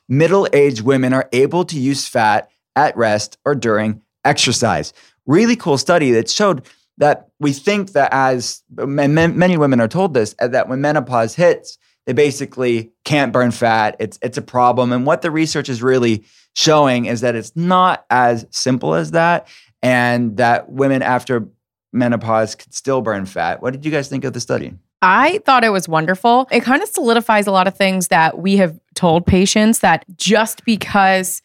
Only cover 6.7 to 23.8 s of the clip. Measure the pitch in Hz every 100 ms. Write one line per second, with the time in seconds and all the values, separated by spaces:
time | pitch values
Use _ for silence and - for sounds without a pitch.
6.7 | _ _ - 147 135 - - 143 139 202
7.7 | 208 190 143 139 135 131 127 113 - _
8.7 | - 131 143 143 156 170 - 185 170 143
9.7 | 123 113 175 190 127 107 - 123 123 -
10.7 | 131 147 151 120 120 113 - 175 - -
11.7 | - _ _ - 127 147 139 135 127 123
12.7 | 117 113 _ - 147 131 123 123 117 117
13.7 | 113 107 - 107 - 127 131 - 123 123
14.7 | 120 123 123 139 175 170 156 156 156 139
15.7 | 117 127 131 120 107 - _ _ - 156
16.7 | 156 139 123 110 117 123 113 110 165 175
17.7 | 185 185 - - 123 123 113 - - 127
18.7 | 127 151 165 156 165 165 170 - - _
19.7 | _ 127 123 120 120 117 104 120 120 -
20.7 | 135 139 131 - 123 - 120 98 _ _
21.7 | _ _ 123 120 117 113 110 107 - -
22.7 | - 135 131 110 101 95 87 85 - 123
23.7 | 139